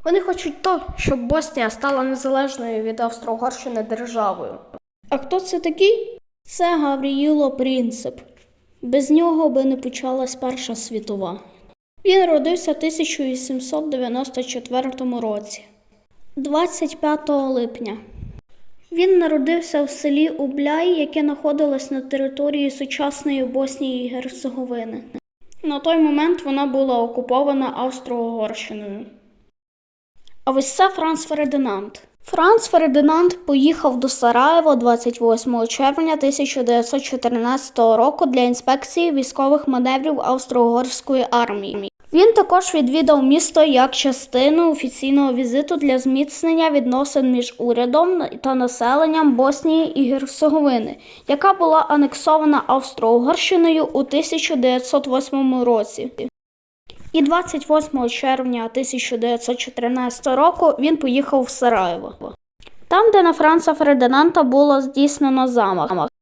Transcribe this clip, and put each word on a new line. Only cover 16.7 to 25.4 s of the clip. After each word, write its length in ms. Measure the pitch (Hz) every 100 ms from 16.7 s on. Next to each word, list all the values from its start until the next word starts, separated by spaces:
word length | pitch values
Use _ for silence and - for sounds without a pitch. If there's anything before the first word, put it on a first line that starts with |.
| - 320 -
п'ятого 520 | 302 302 302 285 269
липня. 440 | 262 233 - 226 214 - - - - _ - - - _
Він 260 | 339 370 370
народився 640 | 330 302 269 339 330 302
в 80 | 285
селі 380 | - 302 285 320
Убляй, 600 | 320 285 277 285 311 349
яке 320 | 339 294 311
знаходилось 680 | 294 285 302 294 294 269 269
на 100 | 269
території 680 | 262 277 269 269 285 294 277
сучасної 720 | 269 269 - 285 285 302 269
Боснії 640 | 254 262 269 - 269 254 247
і 80 |
Герцеговини. 880 | 254 254 - 269 247 247 240 226 220 - - _ _